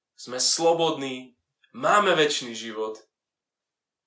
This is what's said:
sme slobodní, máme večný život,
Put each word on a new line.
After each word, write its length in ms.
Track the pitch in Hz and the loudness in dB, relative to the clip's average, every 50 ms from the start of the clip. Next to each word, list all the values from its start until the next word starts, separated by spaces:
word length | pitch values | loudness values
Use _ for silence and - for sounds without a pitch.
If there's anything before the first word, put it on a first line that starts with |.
| _ _ _ - | _ _ _ -18
sme 240 | - 127 123 127 - | -14 -10 -4 -2 0
slobodní, 960 | - - 165 165 170 170 165 165 156 143 135 135 131 127 127 127 - _ _ _ _ _ _ _ _ | 0 2 2 4 2 4 4 2 0 0 -2 -6 -8 -8 -10 -14 -16 _ _ _ _ _ _ _ _
máme 400 | - 117 139 - - 208 - - 127 156 | -8 -2 0 2 4 4 4 4 4 4
večný 320 | 147 147 147 - 127 117 | 4 2 0 -2 -6 -8
život, 480 | 113 110 113 113 107 107 107 110 110 - - _ _ _ _ _ _ _ _ _ _ _ _ _ _ _ _ _ _ _ _ | -10 -12 -12 -10 -6 -6 -6 -6 -8 -10 -16 _ _ _ _ _ _ _ _ _ _ _ _ _ _ _ _ _ _ _ _